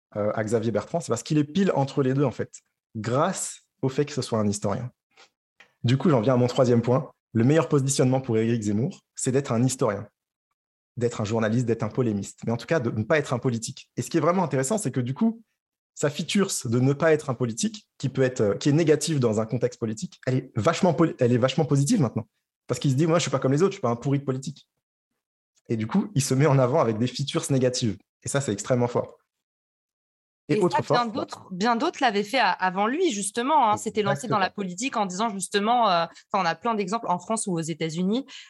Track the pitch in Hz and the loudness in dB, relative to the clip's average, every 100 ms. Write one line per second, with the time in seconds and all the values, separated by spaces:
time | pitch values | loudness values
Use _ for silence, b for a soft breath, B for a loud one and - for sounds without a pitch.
0 | _ 107 104 - 110 113 113 104 - 170 | _ -4 -2 -2 0 0 0 -2 -2 -6
1 | - 117 - 151 147 151 196 139 139 - | -4 -4 0 0 0 0 0 2 0 0
2 | 131 135 139 - - - _ _ _ 113 | 0 2 0 -2 -10 -12 _ _ _ -10
3 | 107 127 180 180 - - _ - 131 - | -4 0 0 -2 -8 -12 _ -6 -4 -2
4 | 143 - - 110 104 101 104 101 123 _ | -4 -4 -4 0 0 -2 -4 -4 -8 _
5 | _ b b _ _ _ b b 120 135 | _ b b _ _ _ b b 0 2
6 | 185 131 110 123 123 - 123 120 117 127 | 4 4 4 2 2 2 4 4 4 0
7 | - _ _ 110 120 160 160 147 135 139 | 0 _ _ 0 4 4 4 0 0 0
8 | 131 131 131 110 113 117 104 104 151 - | 2 2 0 0 2 0 0 -2 -2 -6
9 | _ - 135 127 139 117 127 - 120 101 | _ -8 -2 -2 0 0 0 0 -2 -2
10 | 104 _ _ _ _ _ _ _ _ - | -8 _ _ _ _ _ _ _ _ -4
11 | 117 - 104 113 110 117 117 110 107 - | -4 -2 -2 0 2 0 0 -2 -2 -2
12 | 117 101 95 - - 117 - 165 120 110 | -2 -2 -6 -10 -6 -6 -2 -2 -2 -4
13 | - 156 143 123 131 117 - - - - | 0 0 0 -2 -2 -2 -6 -14 -14 -8
14 | - 165 151 185 165 135 135 - 135 135 | -2 0 2 2 0 0 0 -2 -2 -4
15 | 120 139 226 226 _ _ _ _ _ - | -4 0 0 0 _ _ _ _ _ -4
16 | 147 143 165 202 190 - 117 120 131 139 | -4 -4 -2 0 0 -2 -2 2 2 4
17 | 165 151 147 123 123 110 214 220 _ - | 4 2 0 -4 -4 -2 -4 -4 _ -6
18 | 139 - 127 - 107 98 151 143 160 147 | -6 0 0 2 0 2 2 2 4 2
19 | - 147 117 104 107 120 123 - 113 110 | 2 0 2 0 -2 -2 -4 -4 -8 -6
20 | - - - 131 - - 113 170 185 156 | -10 -8 -2 -2 -2 -2 0 2 2 4
21 | 165 - 120 123 127 - 147 139 143 233 | 2 2 2 4 2 2 2 2 2 2
22 | 120 113 - _ _ _ - 120 147 131 | 2 -2 -8 _ _ _ -8 -4 0 2
23 | 165 160 143 139 131 143 190 - 120 120 | 2 2 0 -2 0 2 2 0 -2 -2
24 | 143 139 139 131 151 139 _ _ _ _ | -2 -2 -2 -6 -6 -14 _ _ _ _
25 | _ _ _ _ _ _ - 117 110 190 | _ _ _ _ _ _ -6 -4 0 0
26 | - 156 - 131 151 135 123 156 120 107 | 0 -2 0 2 4 4 4 2 2 0
27 | 127 - 139 165 - 135 127 127 117 95 | -2 -4 -4 -4 -2 0 0 0 -4 -4
28 | _ _ - 143 135 101 - 127 120 113 | _ _ -6 -4 -2 -4 0 0 0 -2
29 | - - _ _ _ _ _ _ _ _ | -4 -10 _ _ _ _ _ _ _ _
30 | _ _ _ _ - 214 180 302 - 151 | _ _ _ _ -2 2 2 0 2 2
31 | 240 220 339 - - 180 226 233 311 - | 0 -4 -8 -10 -14 -2 0 2 0 0
32 | 254 202 208 269 202 175 185 180 214 294 | 0 0 0 2 2 2 -2 0 0 2
33 | 359 202 196 233 254 311 226 208 220 214 | 0 0 -4 -4 2 4 4 2 -2 -2
34 | 202 - 226 214 185 - 190 175 262 233 | -2 -2 -2 0 0 -2 -8 -6 -6 -2
35 | 196 180 233 196 - 202 208 247 220 170 | -4 -2 -4 -4 -4 -2 2 2 4 2
36 | 165 B B 202 170 165 240 220 185 202 | 0 B B -2 0 -2 -2 -2 -2 -4
37 | - 180 - 220 - 170 160 160 165 160 | -2 -4 -2 -4 -2 -4 -4 -4 -4 -2
38 | 185 233 269 B B | 0 -2 -4 B B